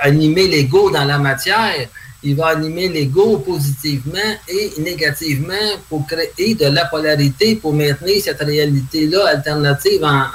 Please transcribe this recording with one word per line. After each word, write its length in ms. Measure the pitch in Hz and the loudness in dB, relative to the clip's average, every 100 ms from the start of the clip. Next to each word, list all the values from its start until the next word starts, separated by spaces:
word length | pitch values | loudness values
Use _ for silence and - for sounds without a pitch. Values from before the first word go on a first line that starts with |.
animer 460 | 143 151 156 165 190 | 2 4 4 4 2
l'ego 440 | 156 131 180 202 | 2 2 4 4
dans 140 | 160 139 | 2 0
la 120 | 143 | 0
matière. 720 | 139 135 175 208 220 165 120 - 131 - 143 | 0 -2 0 0 0 -2 -8 -14 -20 -10 -4
Il 120 | 143 | 0
va 100 | 160 | 0
animer 400 | 156 156 165 185 | 0 -2 -4 -4
l'ego 500 | 160 139 151 220 202 | -2 0 2 4 2
positivement 760 | 185 170 143 135 151 139 127 185 214 214 - | 0 -2 -2 -2 -2 -4 -4 -4 -4 -6 -6
et 240 | 185 208 156 | -4 -4 -4
négativement 720 | 165 165 151 143 160 135 160 190 214 202 - | -6 -2 -4 -2 -2 -2 -2 -4 -4 -6 -6
pour 180 | 151 143 | -6 -4
créer 480 | 165 151 - 202 220 | -4 -4 -2 -2 2
de 120 | 143 | 2
la 180 | 143 170 | 2 0
polarité, 720 | 156 151 151 143 131 220 214 | -2 0 2 2 2 2 2
pour 180 | 156 | 0
maintenir 500 | 147 147 139 180 202 | 0 0 0 0 -2
cette 160 | 185 147 | -2 -4
réalité-là 880 | 147 147 147 139 131 156 151 180 190 | -2 0 2 0 0 -2 0 2 2
alternative 760 | 151 151 151 143 139 196 202 | 0 -2 0 0 0 2 2
en, 200 | 151 143 131 | 2 0 0